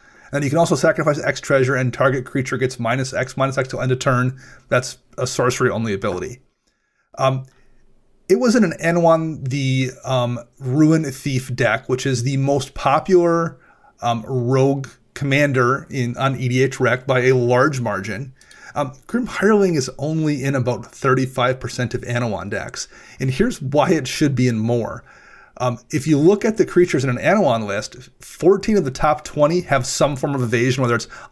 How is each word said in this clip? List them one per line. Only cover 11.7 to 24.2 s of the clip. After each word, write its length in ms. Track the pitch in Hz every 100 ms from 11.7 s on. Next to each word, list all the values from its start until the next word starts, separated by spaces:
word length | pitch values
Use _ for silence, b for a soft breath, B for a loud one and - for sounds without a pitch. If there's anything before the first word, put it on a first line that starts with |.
| 107 -
which 160 | 131
is 180 | 139 123
the 140 | 127 135
most 380 | 135 143 135
popular, 840 | - 139 147 156 180 170 170 165 165 b b b b
um, 200 | 117 117 107
rogue 600 | 131 120 131 139 139 135 - _
commander 720 | - 143 139 147 131 120 135 -
in, 260 | 143 120 120
on 180 | 135 127
E 120 | 127
D 140 | 127
H 160 | 135 -
Rec 280 | 123 123 139
by 140 | 127
a 120 | 127
large 480 | 131 120 123 147 135
margin. 540 | 113 98 101 98 131 - B B B
Um, 180 | - 147 - -
Grim 200 | 233 247
Hireling 480 | - 196 214 190
is 160 | 160 131 -
only 460 | 143 160 156 147
in 100 | 139
about 320 | 139 127 117 117
thirty-five 720 | - 139 131 131 - 123 131
percent 360 | 110 - 123
of 80 | 127
Anowon 480 | - 120 113 95 95
decks, 360 | 107 - - - B B B
and 120 | 135
here's 300 | 131 240 -
why 300 | 131 147 135
it 160 | 160 131
should 300 | -